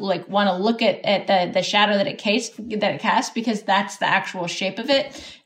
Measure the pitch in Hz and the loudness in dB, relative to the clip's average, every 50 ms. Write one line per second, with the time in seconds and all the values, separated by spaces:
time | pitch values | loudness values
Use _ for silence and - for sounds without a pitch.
0 | 202 196 185 165 - - 190 202 208 196 180 180 196 226 233 226 - 202 180 - | -2 -2 -2 -2 -2 -2 0 2 2 2 2 2 2 0 2 2 2 2 0 0
1 | - - 202 190 190 - 202 185 180 175 - 190 180 - - 202 208 208 208 202 | 0 0 0 2 2 2 2 2 2 2 0 -2 0 2 2 4 4 4 4 2
2 | 196 196 - - - 220 202 247 - - - - 208 - 214 208 208 190 139 143 | 0 -2 -4 -2 -2 0 0 0 0 -4 -8 -12 -8 -6 -4 -2 0 0 -2 0
3 | - 208 185 233 - - - 233 220 240 214 196 - - 190 196 - - - - | 0 0 2 2 0 -2 -4 -4 -2 -2 -2 -2 0 0 2 2 0 -2 -4 -4
4 | - 156 175 190 - - - 190 175 170 - - 202 190 190 - 233 269 277 269 | -2 0 0 0 0 -2 -6 -6 -6 -6 -4 -4 -4 -4 -4 -4 -2 0 2 2
5 | 294 - - - - - - - _ | 0 -2 -8 -14 -18 -18 -20 -20 _